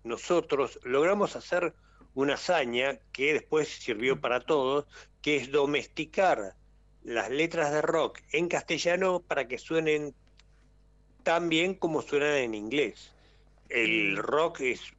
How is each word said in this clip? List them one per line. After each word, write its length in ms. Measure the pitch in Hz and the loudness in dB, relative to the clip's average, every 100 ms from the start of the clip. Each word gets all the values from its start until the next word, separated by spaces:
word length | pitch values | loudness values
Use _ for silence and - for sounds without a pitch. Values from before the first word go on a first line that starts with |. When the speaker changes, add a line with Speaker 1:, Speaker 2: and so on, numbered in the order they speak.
Speaker 1:
nosotros 760 | 113 113 - 175 - 139 123 - | -8 -8 0 0 2 -2 -2 -6
logramos 520 | 123 135 170 208 175 | -2 2 2 2 0
hacer 400 | 123 - 175 165 - _ - - | -4 -4 -2 -2 -6 _ -20 -12
una 200 | 131 139 | -2 0
hazaña 640 | 123 - 165 123 123 135 139 _ | 0 0 0 2 0 -2 -4 _
que 200 | - 143 | -2 0
después 360 | 131 - 156 147 | 0 0 0 0
sirvió 520 | - - 107 127 131 | -6 -6 -2 0 0
para 200 | 127 123 | 0 -2
todos, 460 | - 151 131 143 - - - _ | 2 2 2 -2 -4 -14 -20 _
que 140 | 147 147 | -2 0
es 140 | 127 | 2
domesticar 1080 | 143 143 143 - - 147 - 185 127 95 - _ _ _ _ | 2 2 0 -4 -10 -6 2 2 2 -4 -12 _ _ _ _
las 280 | - 117 104 | -6 -4 -2
letras 420 | 139 165 170 147 | -2 0 0 0
de 100 | 151 | 0
rock 380 | 160 160 120 - - | 0 0 0 -4 -6
en 160 | 151 170 | -2 0
castellano 720 | 156 - 160 170 180 185 175 | -2 -2 -2 0 2 2 0
para 260 | - 151 120 | -2 -4 -2
que 100 | 120 | -8
suenen 560 | - 160 156 151 147 - - - _ _ _ _ _ _ _ _ | -2 0 2 0 -2 -10 -20 -20 _ _ _ _ _ _ _ _
tan 260 | 175 170 170 | 0 2 2
bien 260 | 160 185 | 2 2
como 280 | 190 170 151 | 0 -2 -2
suenan 320 | - 143 147 143 | 0 0 2 2
en 180 | 120 | 0
inglés. 580 | 107 107 143 117 - - _ _ _ _ _ - | -4 -2 0 0 -4 -18 _ _ _ _ _ -4
El 480 | 131 110 110 101 98 | 0 2 2 2 0
Speaker 2:
Mm. 20 | |
Speaker 1:
rock 420 | 107 143 165 165 | 0 2 2 0
es 220 | 131 101 - | -4 -4 -10